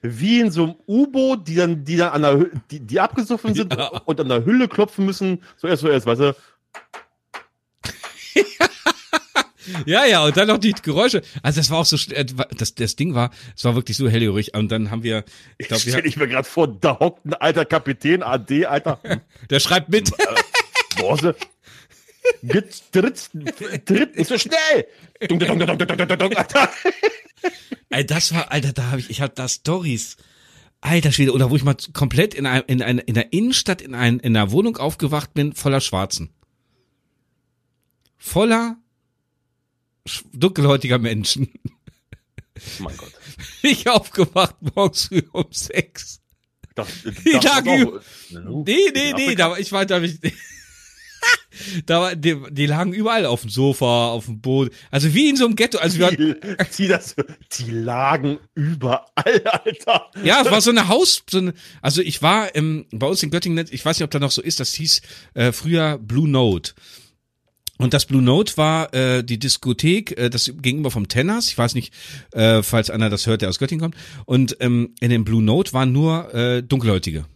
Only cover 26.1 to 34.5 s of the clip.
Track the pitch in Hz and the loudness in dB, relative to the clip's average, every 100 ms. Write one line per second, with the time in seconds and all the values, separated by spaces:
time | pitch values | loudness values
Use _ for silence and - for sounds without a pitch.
26.1 | 180 190 214 - 277 269 - 359 - 427 | 0 0 0 0 2 2 0 -4 -2 -4
27.1 | - - _ 370 - - - _ 127 139 | -4 -20 _ -8 -8 -18 -18 _ -4 -2
28.1 | 156 - 165 - 147 135 131 123 131 120 | 0 0 -2 -2 -2 -2 -4 -4 -4 -6
29.1 | 110 139 - 127 - - 180 165 117 - | -6 -6 -6 -8 -6 -4 -2 -2 -4 -6
30.1 | - _ _ _ _ _ _ 139 170 151 | -14 _ _ _ _ _ _ 0 2 2
31.1 | 131 139 127 127 147 135 139 - - 135 | 4 2 4 2 4 2 0 -4 -2 0
32.1 | 127 208 180 139 127 - 127 117 123 - | 2 0 0 -2 -2 0 -2 0 -2 0
33.1 | 117 - 180 233 269 - 185 - 123 120 | -2 0 0 0 0 -2 -4 -6 0 0
34.1 | 123 123 110 101 | 2 2 2 2